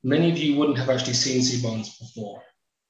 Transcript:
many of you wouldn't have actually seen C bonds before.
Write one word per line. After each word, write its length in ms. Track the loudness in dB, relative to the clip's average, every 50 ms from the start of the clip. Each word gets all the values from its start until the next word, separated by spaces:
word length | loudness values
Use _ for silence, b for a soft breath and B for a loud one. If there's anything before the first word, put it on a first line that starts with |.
| -2
many 280 | 0 2 4 4 4
of 60 | 2
you 200 | 2 2 2 2 2
wouldn't 200 | 2 2 2 0
have 120 | 0 0
actually 240 | 0 0 0 -2 -2
seen 280 | -2 0 0 0 0 0
C 200 | 0 0 -2 -2
bonds 360 | -2 -4 -4 -6 -10 -12 -18
before. 440 | -20 -16 -12 -12 -12 -12 -12 -14 -20 -20 _ _ _ _ _ _ _